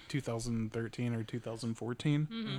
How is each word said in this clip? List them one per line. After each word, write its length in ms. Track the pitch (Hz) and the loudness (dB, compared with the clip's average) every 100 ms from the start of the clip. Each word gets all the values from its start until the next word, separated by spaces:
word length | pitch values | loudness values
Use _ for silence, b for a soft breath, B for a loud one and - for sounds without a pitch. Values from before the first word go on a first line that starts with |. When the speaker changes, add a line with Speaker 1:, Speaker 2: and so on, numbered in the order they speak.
| - | -2
Speaker 1:
two 120 | 147 | -2
thousand 540 | 123 117 117 113 110 | 0 -2 0 0 0
thirteen 400 | 113 113 - 123 | -2 -2 0 0
or 80 | 117 | 0
two 160 | 110 120 | -2 -4
thousand 380 | 113 113 117 113 | -4 -4 -2 -2
fourteen. 500 | 113 123 156 147 151 | -2 2 4 4 4
Speaker 2:
Mm-hmm. 180 | 226 214 | -2 -2